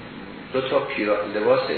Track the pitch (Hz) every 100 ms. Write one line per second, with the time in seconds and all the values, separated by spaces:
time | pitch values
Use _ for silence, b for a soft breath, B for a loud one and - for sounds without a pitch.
0 | - - - - - 131 127 147 - -
1 | 104 104 104 104 110 131 101